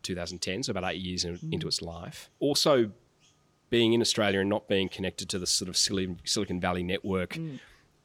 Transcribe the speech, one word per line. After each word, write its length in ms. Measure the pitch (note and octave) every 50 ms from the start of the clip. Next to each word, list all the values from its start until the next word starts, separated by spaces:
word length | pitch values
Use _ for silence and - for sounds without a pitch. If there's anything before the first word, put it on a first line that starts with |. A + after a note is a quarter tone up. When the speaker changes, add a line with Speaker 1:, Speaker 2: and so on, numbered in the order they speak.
Speaker 1:
two 120 | - - F2+
thousand 240 | F2 F2 E2+ F2+ F2
ten, 220 | - F#2+ F#2 A#2
so 80 | C#3 -
about 140 | G2 F#2 F2+
eight 160 | F2+ E2 F#2
years 220 | F#2 F2+ F2+ F2 F2+
in, 100 | E2+ F2 F2
Speaker 2:
Mm. 140 | D#3+ D#3+
Speaker 1:
into 140 | E3 - E2+ E2+
its 140 | - -
life. 480 | E2+ E2 E2+ E2+ F#2 - - - - _ _ -
Also, 500 | C3 C#3+ C#3 - - D#3+ C#3+ B2 A2+ G2+ - _ _ _ _ _ _ _ _ _ _ _ _ _ _ -
being 260 | A#2+ A#2 A#2 A2 A#2
in 60 | A#2
Australia 380 | G#2+ - - A2 G#2+ G2+ G2 G2
and 100 | G2 G2+
not 180 | G#2 G#2+ - -
being 200 | G2+ F#2+ F#2+ F2+
connected 400 | - - F#2+ F2+ - - F#2 -
to 80 | - F#2
the 80 | F2+
sort 220 | - - - G2 F2+
of 80 | F2
Silicon, 440 | - - - G2+ F#2+ F#2+ F#2 F2 F2 -
Silicon 360 | - - A2 G2 - F2+ F2
Valley 220 | F#2 F2+ F2+ F2+
network, 480 | F2 F2+ F#2+ - - G2+ F#2+ F#2 F2 - -
Speaker 2:
Mm. 240 | D#3+ E3 D#3 C3 - - - - _ _ _ _ _